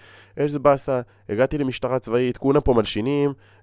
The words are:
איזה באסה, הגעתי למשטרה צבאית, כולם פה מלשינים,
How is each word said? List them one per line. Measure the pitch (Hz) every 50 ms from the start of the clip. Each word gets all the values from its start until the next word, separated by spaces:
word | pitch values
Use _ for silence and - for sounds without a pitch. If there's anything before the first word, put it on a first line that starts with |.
| - - - - - _ _
איזה | - 147 151 143 143
באסה, | 127 143 139 135 - - 135 123 120 - _ _ _ -
הגעתי | 104 104 127 135 -
למשטרה | 151 143 131 123 - - 123 127 127
צבאית, | - 117 110 123 127 123 120
כולם | - - 135 139 147
פה | - - 123
מלשינים, | 113 107 - - 104 107 131 143 143 143 143 135 - _ _ _ _